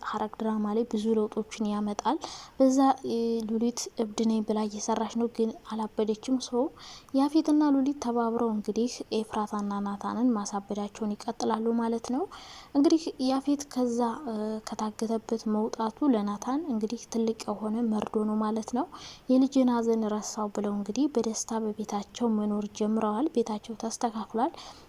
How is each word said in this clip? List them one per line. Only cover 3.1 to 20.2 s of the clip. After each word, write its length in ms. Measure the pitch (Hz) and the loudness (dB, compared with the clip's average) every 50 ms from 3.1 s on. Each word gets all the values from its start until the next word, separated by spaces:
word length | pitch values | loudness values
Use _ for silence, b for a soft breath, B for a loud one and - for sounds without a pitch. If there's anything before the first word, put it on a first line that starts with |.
| 226 233 233 233 233 226 220 | -2 0 0 0 0 0 -2
ሉሊት 360 | 214 226 220 233 240 240 - - - - - | -2 0 0 0 0 0 -2 -8 -8 -4 -4
እብድ 200 | 226 208 208 - 226 | -4 -4 0 0 2
ነኝ 140 | 220 220 220 | 2 2 2
ብላ 180 | 214 - 214 214 | 0 0 0 0
እየሰራች 520 | 220 208 208 208 - - 220 233 220 214 - | 0 -2 -4 -6 -2 -2 0 0 -2 -2 0
ነው፣ 140 | 233 233 226 | 0 -2 0
ግን 200 | - - 226 220 - - - | 0 0 0 0 0 -6 -10
አላበደችም። 680 | - 220 220 220 214 - - 214 208 214 214 - 262 262 254 | -8 -6 -4 -4 -4 0 -2 0 0 0 -2 0 0 0 0
ሶ 200 | - - 254 240 277 339 B B B B B B B B - | 0 -2 0 0 0 0 B B B B B B B B 2
ያፌትና 540 | 269 277 294 302 320 311 302 302 302 302 294 | 2 2 4 4 4 4 6 6 6 6 6
ሉሊት 280 | 277 277 262 285 285 285 | 6 4 4 2 0 -2
ተባብረው 480 | - 240 233 240 233 226 226 233 233 226 | -2 -2 0 2 0 0 0 0 0 0
እንግዲህ 380 | 214 208 202 214 202 220 240 247 - - - - 220 | 0 -2 -2 -2 0 0 0 0 -2 -6 -8 -4 -2
ኤፍራታና 580 | 220 214 - - 220 208 - 214 208 208 202 202 202 | -4 -4 -2 -4 -4 -4 -2 -4 -4 -4 -2 -2 -2
ናታንን 500 | 202 202 202 202 - 202 208 214 247 254 | -2 -4 -4 -4 -4 -4 -2 2 2 2
ማሳበዳቸውን 800 | 226 208 202 - 208 196 196 - 208 208 202 196 - - 220 208 | 2 2 -2 -4 -6 -6 -4 -4 -4 -4 -4 -6 -6 -4 -4 -4
ይቀጥላሉ 540 | 208 - - 240 - - 262 233 220 220 226 233 233 | -4 -4 -4 -6 -4 0 0 0 0 2 0 0 2
ማለት 340 | 233 226 226 233 226 - - | 2 0 0 -2 -2 -2 -2
ነው። 140 | 247 285 392 - B B B B B B B B - | -2 -2 -2 -4 B B B B B B B B 2
እንግዲህ 300 | 285 285 320 320 320 - - - - | 4 6 6 6 4 2 -2 -6 -2
ያፌት 420 | 254 262 262 269 - 294 285 285 - - | 0 0 0 0 2 0 0 0 -2 -6
ከዛ፣ 320 | - 254 254 240 233 240 240 226 226 320 311 | -2 0 0 0 2 0 0 0 -2 -4 -6
እ፣ 100 | 240 220 214 214 220 220 220 - | -6 -6 -4 -4 -4 -4 -6 -8
ከታገተበት 800 | - 214 - 220 214 214 - 226 214 226 220 - - 233 220 - 220 | -8 -6 -4 -4 -4 -2 -4 -2 0 0 -2 0 -2 -4 -2 0 0
መውጣቱ 600 | 214 214 214 240 - - 226 220 - - 294 294 | 2 2 0 0 -2 -2 -4 -4 -2 2 4 4
ለናታን 520 | 233 208 202 202 208 202 - 247 262 302 349 | 4 4 2 0 -4 -4 -4 -2 -2 -2 -2
እንግዲህ 380 | 311 233 214 220 214 240 226 - | -2 -2 -2 -2 -2 -4 -6 -8
ትልቅ 320 | - - 226 226 220 226 - | -4 -2 0 0 0 0 -2
የሆነ 340 | - 220 208 196 214 214 214 233 240 | -4 -6 -4 -4 -2 -4 -2 0 0
መርዶ 380 | 220 214 214 - - - 220 214 | 0 0 0 0 0 0 0 0
ነው 140 | 214 214 214 | 2 0 0
ማለት 340 | 214 214 220 220 214 - | 0 0 0 -2 -4 -2
ነው። 160 | 240 240 - - B B B B B B B | -2 -2 -2 -4 B B B B B B B
«የልጄን 440 | - 254 262 269 262 - 262 254 247 | 4 6 6 6 4 4 4 4 4
ሐዘን 400 | 240 233 226 226 226 226 220 208 | 4 2 2 2 2 2 2 0
ረሳው» 400 | 214 214 | -2 -2